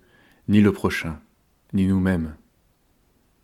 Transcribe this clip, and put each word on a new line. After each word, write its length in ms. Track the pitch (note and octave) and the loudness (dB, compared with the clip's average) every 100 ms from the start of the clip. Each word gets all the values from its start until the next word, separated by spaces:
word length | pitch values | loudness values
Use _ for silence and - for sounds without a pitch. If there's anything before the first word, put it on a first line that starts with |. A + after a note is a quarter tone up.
| _ _ _ _ - | _ _ _ _ 0
ni 140 | G2+ | 4
le 100 | G2+ | 4
prochain, 480 | G2 F#2 - E2+ D#2 - _ _ _ _ | 2 -4 -6 -8 -12 -16 _ _ _ _
ni 120 | G2 F#2+ | -2 0
nous-mêmes. 500 | F#2+ F#2+ F2+ D#2 D#2+ _ _ _ _ _ _ _ _ _ _ | 0 0 -2 -4 -12 _ _ _ _ _ _ _ _ _ _